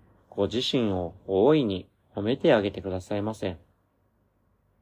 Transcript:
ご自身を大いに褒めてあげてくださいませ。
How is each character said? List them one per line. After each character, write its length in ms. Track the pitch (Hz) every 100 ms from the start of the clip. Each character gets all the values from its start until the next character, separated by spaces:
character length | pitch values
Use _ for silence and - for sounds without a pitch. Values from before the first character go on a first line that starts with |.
| _ _ -
ご 160 | - 98
自 120 | 113
身 340 | 127 139 113
を 220 | 92 85 82 -
大 300 | 95 123 156
い 80 |
に 220 | 117 92 - _ _
褒 80 | -
め 140 | 104 135
て 180 | 170
あ 80 | 117
げ 80 | 98
て 100 | -
く 100 | 95
だ 100 | 92
さ 160 | - 104
い 60 |
ま 120 | 104
せ。 240 | 110 98 82 _ _ _ _ _ _ _ _ _ _ _ _